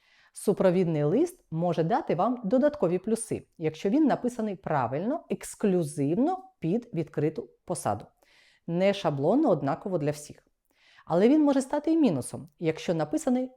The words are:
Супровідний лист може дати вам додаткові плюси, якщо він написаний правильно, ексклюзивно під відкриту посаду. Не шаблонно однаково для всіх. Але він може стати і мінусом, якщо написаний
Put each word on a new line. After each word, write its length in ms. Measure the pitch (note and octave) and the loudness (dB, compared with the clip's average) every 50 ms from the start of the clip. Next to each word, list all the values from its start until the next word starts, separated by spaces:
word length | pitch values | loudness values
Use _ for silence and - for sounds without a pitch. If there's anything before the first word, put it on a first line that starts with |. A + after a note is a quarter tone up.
| _ _ _ _ _ _ _ | _ _ _ _ _ _ _
Супровідний 720 | - - A3 F#3+ - F#3+ F#3 E3+ F#3+ F#3 E3+ D#3+ D3 D3 | -4 0 0 2 4 4 4 4 4 2 2 2 0 2
лист 360 | D3 F3+ B3+ F4 F4 - _ _ _ | 2 2 2 2 0 -2 _ _ _
може 320 | D#3+ D#3+ E3+ F3 E3 F3 D#3+ | -4 -2 -2 0 0 0 0
дати 320 | E3 A3+ D4 D#4+ - F3+ | 0 0 -2 0 -2 0
вам 260 | D#3 F#3+ A#3 B3+ A#3+ - | 0 0 0 -2 -4 -2
додаткові 540 | F#3+ B3 C4 B3 D4 D4 - - E3 F3+ | 0 2 2 2 2 2 0 0 0 0
плюси, 500 | F#3 - A3 A3+ A3 - - B2+ - - _ _ | -2 -2 -2 -4 -4 -4 -6 -6 -8 -8 _ _
якщо 320 | - D#3+ D#3 D#3 - - G3 | -6 -6 -6 -4 -2 -2 0
він 160 | A3 D#4 D#4+ | 2 4 4
написаний 500 | B3 F3+ - - B3 A#3+ - A3 G#3+ F#3+ | 4 2 0 -2 -4 -4 -4 -6 -6 -6
правильно, 680 | - - - D#3+ C#3+ B2 A#2 C3 D3+ F#3 A#3 D4+ E4+ - _ | -8 -6 -2 0 0 0 0 -2 -4 -2 -4 -4 -6 -4 _
ексклюзивно 1120 | G3+ - - - - - - G#3 F#3 F3+ E3 C#3+ D3 D3 C#3 C#3+ E3 G#3 C4+ E4+ F#4+ F#4 - - _ _ | -6 -6 -6 -16 -6 -2 0 2 2 2 0 -2 -2 -2 -2 0 2 2 2 0 0 -4 -8 -20 _ _
під 300 | - D#3+ F#3+ A#3+ A#3+ - - | -2 -2 -2 -2 -4 -6 -6
відкриту 560 | E3+ D#3 - - D#3 D3 D#3+ D#3 - - - _ _ _ | -6 -6 -6 -4 -2 -2 -2 -2 -6 -12 -12 _ _ _
посаду. 400 | - F3 E3+ - A2 G#2 G#2 - - _ _ _ _ _ _ _ _ _ _ _ | -8 -8 -4 -2 -4 -4 -4 -6 -16 _ _ _ _ _ _ _ _ _ _ _
Не 260 | - E3+ F3 F#3+ G3+ G3 | -4 -2 2 2 2 0
шаблонно 560 | G3 - E3 D3 C3+ C#3 E3 A3 C#4+ D#4+ B3 | 2 -2 -2 -2 0 2 2 2 4 4 2
однаково 480 | F3+ D3 D3 C3+ D#3 - - G#3+ F#3 | 2 2 0 -2 -4 -4 -4 -4 -4
для 140 | E3 D3 D3 | -2 -2 -2
всіх. 320 | D3 - - - - - _ _ _ _ _ _ _ _ _ _ _ - _ | -4 -6 -12 -18 -20 -20 _ _ _ _ _ _ _ _ _ _ _ -20 _
Але 240 | - D#3+ F3 G3+ A#3+ | 0 2 4 6 6
він 140 | D4 D#4 D4+ | 6 6 4
може 180 | C#4+ C4 C#4 | 4 4 2
стати 300 | C4 - - D4 D4 E4 | 0 0 -4 -2 0 0
і 60 | D#4+ | 2
мінусом, 520 | E4 D4+ A3 D#3 B2+ A#2 - - B2 C#3 - _ _ | 4 4 2 2 0 -4 -6 -10 -12 -14 -16 _ _
якщо 340 | F3 D#3+ D#3+ - - - E3+ | -2 -2 -2 -2 -4 -2 -2
написаний 580 | D#3+ D#3 D3+ - D#4 - C4 B3 B3+ B3+ B3+ - | -2 -2 -2 -2 -2 0 0 0 0 -2 -6 -8